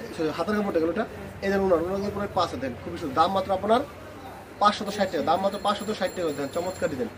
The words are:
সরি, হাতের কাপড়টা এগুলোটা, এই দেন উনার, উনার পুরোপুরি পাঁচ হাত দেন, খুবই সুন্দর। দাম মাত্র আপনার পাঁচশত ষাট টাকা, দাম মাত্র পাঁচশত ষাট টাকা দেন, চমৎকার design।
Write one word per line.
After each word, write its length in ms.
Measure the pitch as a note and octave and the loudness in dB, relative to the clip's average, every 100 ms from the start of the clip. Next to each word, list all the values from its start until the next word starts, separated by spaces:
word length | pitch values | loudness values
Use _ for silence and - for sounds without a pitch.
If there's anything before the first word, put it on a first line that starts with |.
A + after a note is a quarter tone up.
| - - | -4 -2
সরি, 120 | D#3 D#3 | -2 0
হাতের 160 | E3+ G#3 | 0 0
কাপড়টা 200 | G3+ E3+ | 2 2
এগুলোটা, 240 | E3 G3+ A3+ - - - | 2 0 -2 -6 -12 -4
এই 40 | G3 | 0
দেন 80 | G3 F#3+ | 4 6
উনার, 140 | E3 F3 | 4 4
উনার 120 | G3 G3+ | -2 -2
পুরোপুরি 140 | G3+ G3+ F#3 | -4 -2 0
পাঁচ 120 | E3+ | 0
হাত 80 | C3+ | 0
দেন, 80 | C3 A#2+ | -6 -6
খুবই 140 | E3+ E3+ | -8 -6
সুন্দর। 140 | D#3+ C#3+ | -2 4
দাম 100 | F3 F#3+ | 4 4
মাত্র 140 | F#3+ F#3+ | 2 0
আপনার 220 | G3+ A#3+ C#4+ - - - - - - - | 4 4 2 -10 -14 -14 -14 -14 -8 4
পাঁচশত 280 | G#3 - G3+ G#3 | 4 4 -2 -2
ষাট 120 | F#3+ | 0
টাকা, 120 | E3 G3+ | 0 2
দাম 80 | F#3 | 2
মাত্র 120 | G3 G3 G3+ | 2 0 -2
পাঁচশত 240 | G#3 G#3+ G#3+ | -2 -2 -2
ষাট 120 | F#3 - | -2 -2
টাকা 100 | E3 C#3+ | -2 -2
দেন, 100 | C3+ E3+ | -4 -2
চমৎকার 320 | F3+ - F3 | -4 -2 -2
design। 180 | C3+ A2 | -2 -6